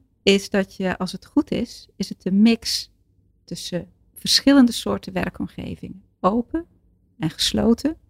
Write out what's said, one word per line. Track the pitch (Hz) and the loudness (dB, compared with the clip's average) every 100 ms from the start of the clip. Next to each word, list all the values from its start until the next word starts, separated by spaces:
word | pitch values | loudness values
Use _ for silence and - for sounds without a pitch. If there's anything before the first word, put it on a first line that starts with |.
| _ _ | _ _
is | - 196 - | 2 2 2
dat | 202 190 - | -4 -4 -4
je, | 185 - | -6 -4
als | 185 | -6
het | 185 - | -10 -6
goed | - - | -2 0
is, | - 240 - - - | -2 -6 -10 -14 -10
is | 196 | -10
het | - 190 | -8 -2
een | 196 | 4
mix | 220 226 - - - _ _ _ _ _ - | 4 4 -2 -6 -8 _ _ _ _ _ -16
tussen | 202 - 175 - _ _ _ | -14 -8 -8 -8 _ _ _
verschillende | - - - 277 240 | 0 2 6 6 6
soorten | - 208 196 - | 4 -6 -6 -6
werkomgevingen. | 185 - - - - - 165 - 190 _ _ | -6 -6 -6 -10 -10 -12 -12 -14 -18 _ _
Open | 185 233 233 320 339 _ _ _ _ - | -2 0 -2 -6 -8 _ _ _ _ -8
en | 160 | -6
gesloten, | - - 214 208 233 294 320 _ | -4 -2 0 2 2 0 -6 _